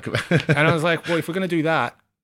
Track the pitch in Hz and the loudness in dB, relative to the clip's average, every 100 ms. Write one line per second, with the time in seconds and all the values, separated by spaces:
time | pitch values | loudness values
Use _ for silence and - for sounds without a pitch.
0 | - 113 - 170 - 143 160 170 170 165 | -4 -6 0 0 2 2 4 2 0 -2
1 | - 170 147 175 190 170 156 156 120 - | 0 -2 -2 -4 -2 0 0 0 -2 -6
2 | _ _ | _ _